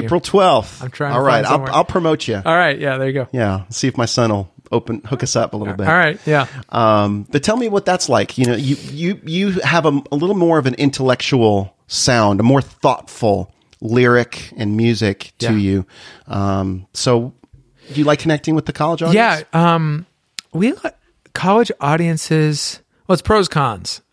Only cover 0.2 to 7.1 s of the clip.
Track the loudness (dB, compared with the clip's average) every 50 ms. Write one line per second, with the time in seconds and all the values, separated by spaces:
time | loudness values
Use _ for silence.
0.2 | 0 2 2 4 6 6 4 4 2 -2 -8 -14 -12 -10 -8 -6 -4 -2 -2 0
1.2 | 2 2 2 2 2 2 0 0 0 0 0 0 0 0 -2 0 0 0 0 0
2.2 | -2 -4 -4 -2 0 0 2 2 2 2 0 -2 -2 -4 -2 -2 -2 -2 -2 -4
3.2 | -6 -4 -2 -2 0 0 0 -2 -6 -8 -6 -4 -2 -2 0 0 -2 0 0 2
4.2 | 2 2 0 -2 -4 -8 _ -20 -8 _ -4 -2 -2 -4 -8 -10 -8 -8 -6 -4
5.2 | -4 -2 -2 -2 -2 -2 -4 -6 -8 -8 -6 -4 -2 0 2 2 2 0 -2 -4
6.2 | -2 0 0 0 0 -2 -8 -14 -12 -6 -2 0 2 4 4 4 2 0